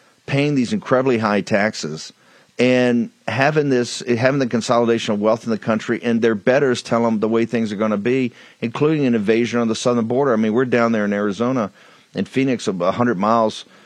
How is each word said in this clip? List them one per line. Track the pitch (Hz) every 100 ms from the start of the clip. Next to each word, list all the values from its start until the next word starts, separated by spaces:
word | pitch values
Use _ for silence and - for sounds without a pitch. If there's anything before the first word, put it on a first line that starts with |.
| _ _ -
paying | 135 147 143
these | 113
incredibly | 107 - 127 131 117
high | 110 104
taxes, | 90 104 107 - 78 78 - _ _ - _ -
and | 123 127 123 120 110 _ -
having | 110 139 156 143
this, | 127 117 - -
having | 117 131 139
the | 123
consolidation | 117 110 120 117 113 - 104
of |
wealth | 104 117
in | 117
the | 107
country, | - 107 - 113
and | 120 117
their | 113 107
betters | - 131 139 120
tell | - 117
them | 117 110
the | 110
way | 113 113
things | 117 110
are | 101
gonna | 107 104
be, | 110 131 123 - - _
including | 120 120 147 156 135
an | 117
invasion | 101 113 117 120
on | 113
the | 113
southern | 127 120 113
border. | 123 143
I | 110
mean, | 110
we're | 110 131
down | 120 117
there | 113
in | 104
Arizona, | 101 104 95 120 131 98 - - - _
in | - 98
Phoenix, | 131 135 117 -
a | 95 90
hundred | 104 120 92
miles | 104 117 110 - - -